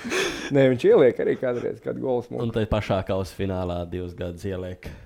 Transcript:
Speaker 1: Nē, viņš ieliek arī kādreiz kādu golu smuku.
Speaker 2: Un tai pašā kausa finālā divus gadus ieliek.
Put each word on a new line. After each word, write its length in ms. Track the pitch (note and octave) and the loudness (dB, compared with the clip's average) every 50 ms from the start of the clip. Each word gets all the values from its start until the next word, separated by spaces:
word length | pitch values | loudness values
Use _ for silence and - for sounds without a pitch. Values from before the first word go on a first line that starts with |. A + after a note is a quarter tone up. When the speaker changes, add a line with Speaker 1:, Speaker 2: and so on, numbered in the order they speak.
| - - - - - - - - - - | -8 -4 -2 -2 -2 -2 -4 -6 -6 0
Speaker 1:
Nē, 200 | C#3 C#3 C3+ C3 | 4 4 6 6
viņš 140 | B2+ B2 - | 4 4 6
ieliek 340 | F#3 A#3 G#3+ D3 B2 - - | 6 8 8 8 6 6 4
arī 160 | - - C3 | 0 0 0
kādreiz 460 | - - B2+ B2 A#2+ A2+ - - A2 | 0 -2 -4 -4 -2 -4 -6 -6 -6
kādu 180 | - - B2+ B2 | -6 -6 -6 -4
golu 240 | B2 C3+ B2+ B2 A2+ | -2 -2 -2 -2 -2
smuku. 220 | - B2 A#2+ A#2+ | -4 -6 -4 -4
Speaker 2:
Un 80 | A#2 A2 | -2 0
tai 140 | A2+ A2 | 0 0
pašā 340 | G#2 - G#2+ G2+ - A2 F#2+ F#2 | 0 0 -2 0 0 0 -2 0
kausa 300 | - G2+ F#2+ F#2+ - - | 0 -2 -2 -2 -4 -6
finālā 480 | - G2 F#2+ F#2+ F2+ F#2 F2+ F2 F2 F2 | -4 -4 -2 -2 -2 -4 -4 -4 -4 -6
divus 300 | E2+ F2 F2+ F2+ F2 F2 | -6 -6 -8 -8 -8 -8
gadus 320 | - F2 F2 F2 E2+ F#2 | -8 -8 -8 -8 -8 -8
ieliek. 400 | G2+ F#2+ F2+ F#2 F2+ F#2 - - E2 D2+ C#2 - | -6 -6 -6 -8 -8 -10 -12 -12 -14 -14 -14 -18